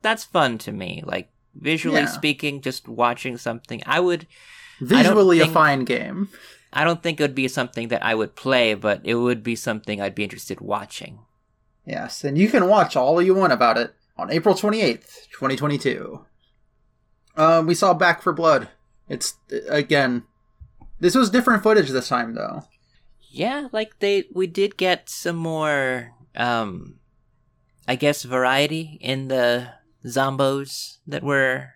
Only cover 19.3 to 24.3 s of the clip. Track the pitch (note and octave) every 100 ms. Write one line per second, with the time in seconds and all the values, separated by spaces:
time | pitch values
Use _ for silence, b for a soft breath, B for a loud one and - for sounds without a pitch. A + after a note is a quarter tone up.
19.3 | - _ - - D3 C#3 D3 C3 B2 -
20.3 | _ _ _ - _ - - F3 B3+ A3+
21.3 | A#3+ B3 G#3+ A3 G#3+ C#3+ C3 - B2 A#2
22.3 | A#2 - - - _ _ _ _ _ _
23.3 | B2+ G#3 C#4+ C4+ A3 G#3+ _ G3+ G3+ -